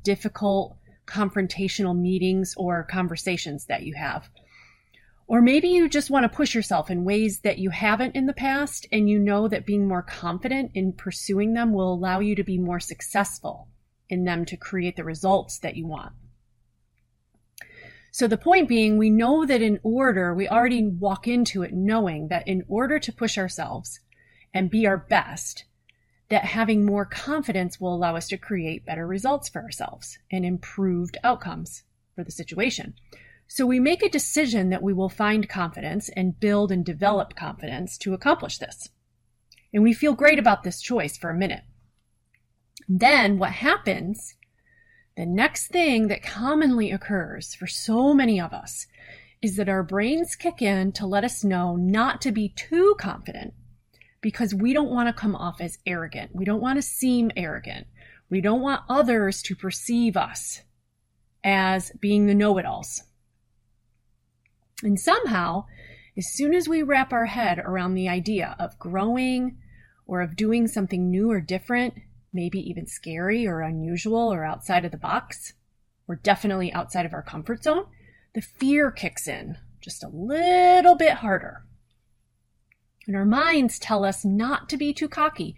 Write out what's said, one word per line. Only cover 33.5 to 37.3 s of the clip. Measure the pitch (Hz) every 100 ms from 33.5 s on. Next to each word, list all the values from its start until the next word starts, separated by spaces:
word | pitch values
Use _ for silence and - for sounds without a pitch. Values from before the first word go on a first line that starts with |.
| - 254
we | 254
make | 269 359
a | 415
decision | 285 - 294 285 220 185
that | 185
we | 196
will | 185 190
find | - 208 214 196
confidence | 196 170 - 151 185 -
and | - 185 -
build | 208 202 208
and | 185 170
develop | 151 202 202 196